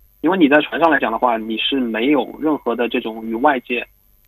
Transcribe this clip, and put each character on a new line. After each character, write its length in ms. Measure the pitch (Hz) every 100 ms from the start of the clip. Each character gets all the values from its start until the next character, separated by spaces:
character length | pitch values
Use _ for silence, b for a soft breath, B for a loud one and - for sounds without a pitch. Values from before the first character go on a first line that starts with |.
| _ _
因 80 | 151
为 80 | 190
你 100 | 143
在 120 | 147
船 180 | 143 131
上 100 | 165
来 80 | 139
讲 140 | 120
的 60 | 113
话， 180 | 123 113
你 220 | 110 110
是 200 | - 139
没 300 | 123 110 123
有 300 | 147 113 -
任 160 | 151 143
何 160 | -
的 140 | 117 117
这 120 | 127
种 240 | 117 110 113
与 80 |
外 260 | 110 147 135
界， 260 | - 123 - _ _ _